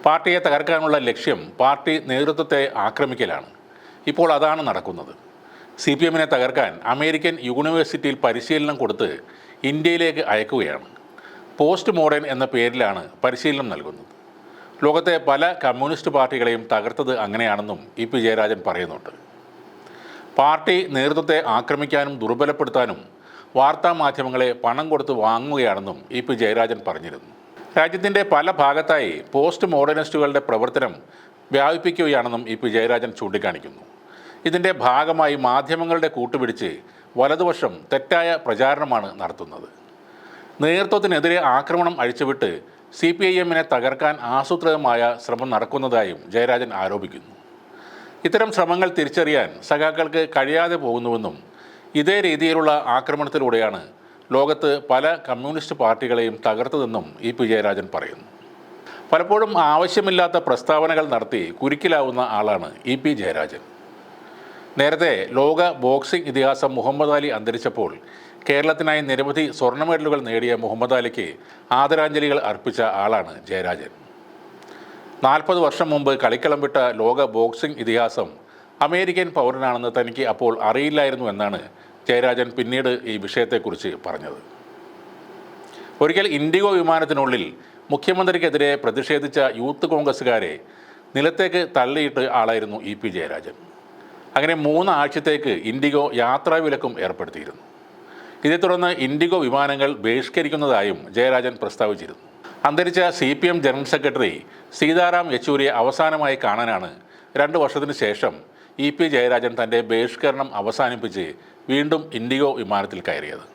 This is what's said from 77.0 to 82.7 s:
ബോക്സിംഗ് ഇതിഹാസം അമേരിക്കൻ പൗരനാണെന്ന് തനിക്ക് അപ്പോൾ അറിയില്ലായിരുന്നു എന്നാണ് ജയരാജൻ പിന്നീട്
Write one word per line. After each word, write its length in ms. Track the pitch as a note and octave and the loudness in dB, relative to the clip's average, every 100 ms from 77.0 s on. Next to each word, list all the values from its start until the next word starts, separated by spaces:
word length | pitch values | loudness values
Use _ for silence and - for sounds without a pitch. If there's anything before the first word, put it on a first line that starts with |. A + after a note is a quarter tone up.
| A2+ B2 C3 | 2 2 0
ബോക്സിംഗ് 460 | A2 A#2 A#2+ D3+ D3 | 2 0 0 -6 -4
ഇതിഹാസം 440 | A2+ A2+ A#2 - G2 - - - - - D3 | 0 0 0 -2 -8 -10 -20 -20 -20 -2 0
അമേരിക്കൻ 420 | F3+ F#3 F3+ F3 D3+ | 2 0 -2 -2 0
പൗരനാണെന്ന് 520 | B2 C3 C3 B2 A#2+ B2 | 0 0 -2 -2 -2 -2
തനിക്ക് 260 | A#2+ A#2 A#2+ | -2 -2 -4
അപ്പോൾ 220 | A2 A#2+ A2+ G#2+ | 0 0 0 0
അറിയില്ലായിരുന്നു 580 | A#2+ D3 D3+ C#3 C3 A#2 | 0 0 2 0 0 -6
എന്നാണ് 280 | G2+ G#2 F#2+ - - - - - | -2 -4 -4 -10 -20 -20 -10 0
ജയരാജൻ 400 | B2 B2 B2 A#2+ B2 | 2 2 0 -2 -2
പിന്നീട് 320 | A#2+ | -2